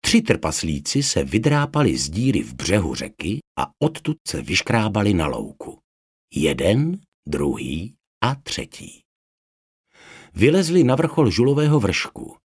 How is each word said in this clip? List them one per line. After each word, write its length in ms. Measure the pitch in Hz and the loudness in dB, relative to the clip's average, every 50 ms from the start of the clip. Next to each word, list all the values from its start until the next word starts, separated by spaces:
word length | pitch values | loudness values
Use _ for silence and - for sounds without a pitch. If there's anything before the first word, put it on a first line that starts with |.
| - - - | 0 4 2
Ty 60 | 233 | 2
trpaslíci 800 | 226 - 120 - - 78 - - - 80 76 69 71 - - 135 139 | 4 2 0 0 0 -4 -4 -2 -4 -4 -4 -4 -4 -2 -2 -2 -2
se 200 | - - - 71 | 0 0 0 -2
vydrápali 720 | 67 - 110 120 147 147 147 143 143 - 151 143 101 67 | 0 -2 0 2 2 2 2 0 0 0 2 2 2 2
z 120 | 64 65 71 | 0 -4 -4
díry 320 | 78 101 123 135 113 98 - | -4 0 0 2 0 0 -2
v 100 | - - | -4 -10
břehu 420 | - 65 73 95 107 87 76 64 | -8 -2 0 0 2 0 0 -4
řeky 440 | - 67 - - _ - 90 104 143 - _ _ - | -6 -10 -12 -12 _ -6 -6 -6 -6 -10 _ _ -8
a 120 | - - _ _ - | -8 -8 _ _ -2
odtud 340 | 156 156 - _ - 151 _ _ | -2 -2 -4 _ -6 -8 _ _
se 140 | - - - | -8 -8 -8
vyškrábali 720 | - - - - - - 113 113 107 110 101 107 101 104 101 | -6 -2 -2 -2 0 0 0 0 0 0 0 2 2 4 4
na 140 | 87 78 | 2 2
louku. 520 | 71 62 57 53 - - _ - - - _ _ _ _ _ _ _ _ _ _ _ - | 0 -2 -6 -8 -10 -14 _ -16 -16 -16 _ _ _ _ _ _ _ _ _ _ _ -4
Jeden, 640 | - 76 - - - - 92 104 131 151 165 180 196 _ _ _ _ _ | 0 0 0 0 2 2 2 2 2 2 0 -4 -6 _ _ _ _ _
druhý 680 | 76 73 71 71 71 65 - 67 65 69 80 90 120 - _ _ _ _ _ - | -6 -4 -2 -2 -2 -2 -4 -6 -6 -6 -6 -8 -10 -14 _ _ _ _ _ -2
a 120 | 123 139 | -2 -2
třetí. 640 | 139 _ - - - - - - - - - - - _ _ _ _ _ _ _ _ _ _ _ _ _ _ _ _ _ _ _ - - - - - - - - | -4 _ -10 -10 -10 -10 -12 -14 -20 -18 -20 -20 -20 _ _ _ _ _ _ _ _ _ _ _ _ _ _ _ _ _ _ _ -20 -20 -20 -20 -20 -20 -14 0
Vylezli 500 | 82 101 139 160 190 185 156 175 185 147 | 4 4 4 6 4 2 4 4 4 6
na 120 | 123 131 | 4 4
vrchol 360 | 135 156 151 - - 147 110 | 2 0 0 2 2 2 2
žulového 480 | 90 - 120 135 143 147 151 147 151 147 | 4 2 2 2 2 2 2 4 4 4
vršku. 560 | 104 92 87 - - - _ - - - - _ _ | 2 2 0 -2 -4 -8 _ -14 -16 -16 -18 _ _